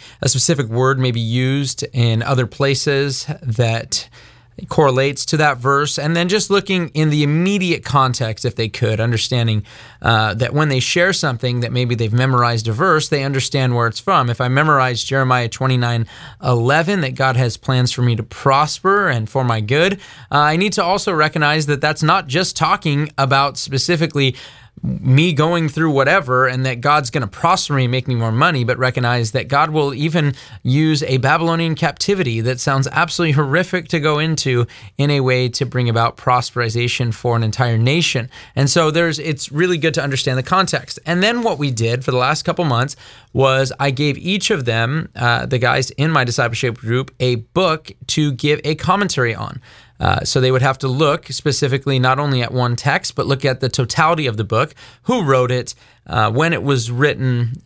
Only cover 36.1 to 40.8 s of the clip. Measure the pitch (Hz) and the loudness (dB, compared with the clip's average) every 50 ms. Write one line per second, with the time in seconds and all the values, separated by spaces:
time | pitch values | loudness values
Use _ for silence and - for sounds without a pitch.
36.1 | - - - 131 123 123 117 - - 123 120 113 110 120 120 120 - - 123 117 | -2 -2 -2 0 0 0 0 -2 -4 -4 -2 -2 0 -2 -2 -2 -2 -2 -2 -2
37.1 | 107 - - 123 117 117 113 107 - - 131 120 117 113 117 127 147 175 160 - | -2 -2 -2 0 0 2 0 0 0 0 0 0 2 2 2 2 2 2 0 0
38.1 | - 131 113 123 - - - - - - 143 139 - 175 160 156 156 165 170 165 | -2 -4 -6 -6 -12 -20 -20 -10 -2 0 0 2 2 2 2 2 2 2 0 0
39.1 | 151 147 139 165 147 123 - - 135 147 180 180 180 160 139 160 143 165 139 143 | 0 -4 -4 -6 -6 -6 -6 -8 -2 -2 0 0 0 0 0 0 0 0 -2 -2
40.1 | 135 127 - 143 131 131 127 - 185 190 185 175 - 131 | -2 -2 -2 0 -2 -2 -2 0 0 0 0 0 -2 -4